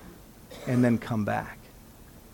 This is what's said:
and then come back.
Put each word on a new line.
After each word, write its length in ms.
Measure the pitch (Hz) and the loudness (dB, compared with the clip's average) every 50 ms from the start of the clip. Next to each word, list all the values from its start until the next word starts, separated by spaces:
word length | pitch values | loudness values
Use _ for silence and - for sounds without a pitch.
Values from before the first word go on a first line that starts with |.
| - - - - - - - - - - - - - | -18 -20 -20 -20 -20 -20 -20 -20 -20 -18 -16 -12 -4
and 180 | - 127 123 123 | 0 2 4 6
then 140 | 120 117 110 | 4 4 2
come 260 | - - 120 110 104 | 0 -2 -2 -2 0
back. 340 | 101 107 - - - - - - - - - - - - - - - - - - - | 0 0 -2 -4 -6 -10 -16 -18 -20 -20 -20 -20 -20 -20 -20 -20 -20 -20 -20 -20 -20